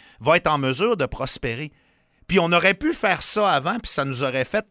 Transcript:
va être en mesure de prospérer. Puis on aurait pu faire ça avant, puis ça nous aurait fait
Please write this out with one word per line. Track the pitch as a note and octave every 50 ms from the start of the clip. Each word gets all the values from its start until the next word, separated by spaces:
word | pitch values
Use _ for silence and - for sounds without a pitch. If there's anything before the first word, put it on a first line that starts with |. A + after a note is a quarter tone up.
| - - - _
va | A2 C#3+ D#3+ F3
être | - D#3
en | D#3 C#3+
mesure | C3+ C3 C3 B2 G3 A#3+ A#3 F3
de | C3+
prospérer. | - - - C3+ C3 - - - B2 A2+ B2 D3+ D3 - _ _ _ _ _ _ _ _ _ _ -
Puis | F3+ F#3+
on | E3+ E3
aurait | F3 F3 F3 F#3+ G3
pu | F#3+ D4+ D#4 E4
faire | - - G3+ F3+ D3+ -
ça | - - G#3+ G#3 F#3+
avant, | D#3+ C#3 C3 E3+ G#3+ A#3+
puis | - -
ça | - - C#3
nous | C#3 C3 A#2+ C#3
aurait | C3+ B2 C3 B2+
fait | - - G#3+ G#3+ -